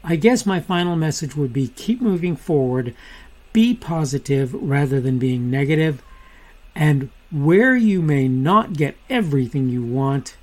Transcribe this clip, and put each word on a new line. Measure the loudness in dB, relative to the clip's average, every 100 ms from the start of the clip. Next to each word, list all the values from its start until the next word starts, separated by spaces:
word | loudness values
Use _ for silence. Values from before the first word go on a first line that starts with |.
| -2
I | 2
guess | 4 4 0
my | -2
final | -2 -2 0 0
message | -2 -2 -6 -4
would | -4
be | -2 -4
keep | -6 -4 -2
moving | 0 0 -2 -4
forward, | 0 0 2 -2 -4 -10 -20 -20 -20 -20 -2
be | 2 2
positive | 0 -4 -4 -2 -4 -2 -2 -2
rather | -4 -2 0 2 0
than | 0 0
being | 0 -2 -2
negative, | -2 0 2 0 -2 -12 -20 -20 -20 -20 -20 -16
and | 0 2 2 -2 -14 -10
where | -2 4 4 4 4
you | 2 2
may | 2 2 2
not | 0 2 2 0
get | -4 -4 -4 -4
everything | -2 0 0 0 -2 -2
you | -2
want | -4 -2 -2 -2 -6 -20